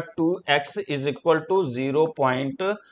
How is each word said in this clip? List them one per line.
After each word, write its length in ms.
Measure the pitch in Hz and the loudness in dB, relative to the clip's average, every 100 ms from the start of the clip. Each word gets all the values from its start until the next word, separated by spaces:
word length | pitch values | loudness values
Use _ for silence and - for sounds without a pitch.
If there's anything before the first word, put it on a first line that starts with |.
| 165 - | 2 0
टू 100 | 165 190 - | 0 0 2
एक्स 280 | 147 143 208 | 0 0 -8
is 260 | - 143 143 | -4 -2 -2
equal 380 | 131 170 160 160 | 0 2 2 2
to 140 | 190 156 120 | 0 0 -2
zero 280 | 135 143 160 160 | 0 2 0 2
point 460 | 131 127 135 135 185 214 - | 0 2 -2 -2 -2 -4 -8